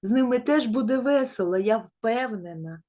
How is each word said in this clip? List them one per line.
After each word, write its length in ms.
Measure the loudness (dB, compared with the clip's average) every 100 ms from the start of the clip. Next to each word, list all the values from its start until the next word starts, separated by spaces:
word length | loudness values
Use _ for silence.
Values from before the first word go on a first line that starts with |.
З 80 | 0
ними 280 | 2 2 0
теж 280 | 2 2 2
буде 320 | 0 0 0
весело, 580 | 2 2 2 -2 0 0
я 220 | 2 0
впевнена. 1040 | -2 _ -2 -2 -2 -6 -10 -12 -12 -14